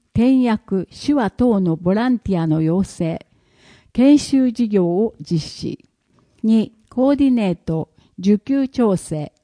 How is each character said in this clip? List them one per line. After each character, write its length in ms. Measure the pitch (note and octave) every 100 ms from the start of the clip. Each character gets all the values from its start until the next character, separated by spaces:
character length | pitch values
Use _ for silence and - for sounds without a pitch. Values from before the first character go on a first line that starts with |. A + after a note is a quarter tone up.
| _
点 320 | - B3 C4
訳、 420 | B3 G#3+ - F#3+ E3+
手 260 | - -
話 200 | C#4+ G3+
等 260 | - B3 G3+
の 160 | F3+
ボ 200 | E3 F3
ラ 140 | G3+ B3
ン 120 | A#3+
テ 120 | -
ィ 80 | F#3
ア 60 | E3
の 160 | D#3
養 220 | D#3+ F3
成。 420 | F#3 - E3 E3 - _ _ _ _ _ _
研 260 | - C4 D4
修 340 | - C4+ B3+
事 160 | A3+ A#3
業 180 | G3+ F3
を 280 | F3 A3+ -
実 200 | D3+ E3
施。 440 | - - - - _ _ _ _ _ _
二、 280 | A3 A3 - _ _
コ 200 | - C4+
ー 80 | C#4+
デ 120 | C#4
ィ 40 |
ネ 180 | B3 G3+
ー 40 | E3+
ト、 340 | - D#3+ - _ _ -
受 220 | F#3 G#3
給 300 | - C#4 C4+
調 280 | C4 A3+ F3+
整。 360 | - D#3 D3+ _